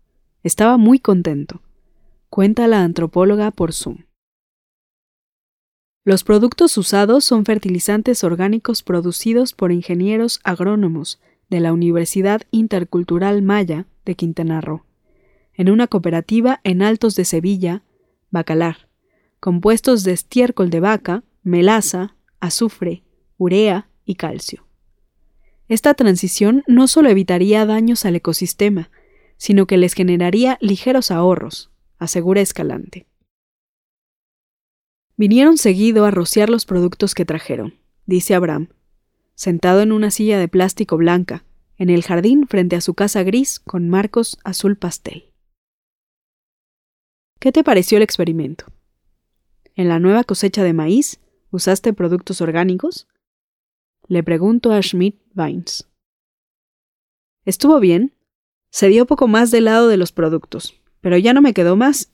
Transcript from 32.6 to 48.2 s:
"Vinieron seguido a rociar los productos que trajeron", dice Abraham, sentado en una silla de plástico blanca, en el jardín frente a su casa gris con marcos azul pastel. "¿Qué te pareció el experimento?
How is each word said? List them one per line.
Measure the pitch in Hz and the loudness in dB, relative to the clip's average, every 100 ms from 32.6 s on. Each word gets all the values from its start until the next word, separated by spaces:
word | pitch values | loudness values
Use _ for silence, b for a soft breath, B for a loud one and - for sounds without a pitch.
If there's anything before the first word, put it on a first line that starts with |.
| 151 - - 180 _ _ _ _ _ _ _ _ _ _ _ _ _ _ _ _ _ _ _ _ _ - | -8 -8 -14 -20 _ _ _ _ _ _ _ _ _ _ _ _ _ _ _ _ _ _ _ _ _ -2
"Vinieron | 208 233 294 320 | 2 4 4 4
seguido | 214 185 220 220 208 | 2 2 2 4 2
a | |
rociar | 185 170 220 214 | 0 0 0 2
los | 233 - | 0 -2
productos | 185 180 - 202 - | -2 -2 -2 -4 -4
que | 175 | -6
trajeron", | 156 - 120 107 - _ _ - | -6 -8 -10 -10 -14 _ _ -4
dice | 180 - 185 | -2 2 0
Abraham, | 175 151 165 _ _ _ _ _ _ | 0 -4 -8 _ _ _ _ _ _
sentado | - 190 170 180 190 | -10 -4 -2 2 2
en | 214 | 2
una | 214 208 | 0 -2
silla | - 214 202 | -2 0 0
de | 180 | 0
plástico | 185 185 - 208 160 | 0 0 -2 -4 0
blanca, | 165 180 180 135 _ _ _ - | 2 2 -2 -10 _ _ _ -4
en | 180 | 0
el | 170 | 0
jardín | 170 175 202 277 277 | 0 0 2 2 2
frente | 202 180 175 | 0 0 -2
a | |
su | 180 | -4
casa | 170 202 208 | -4 -2 -2
gris | 185 233 269 - | -2 -2 -2 -6
con | - 180 170 | -8 -6 -2
marcos | 185 208 233 233 - | 0 0 -2 -4 -8
azul | - 185 202 202 | -12 -4 -2 -2
pastel. | 175 - - - _ _ _ _ _ _ _ _ _ _ _ _ _ _ _ _ _ _ _ _ _ - | -6 -10 -14 -18 _ _ _ _ _ _ _ _ _ _ _ _ _ _ _ _ _ _ _ _ _ -4
"¿Qué | 262 | 0
te | 311 | 2
pareció | 302 208 180 208 | 2 2 2 2
el | |
experimento? | 208 - | 2 -2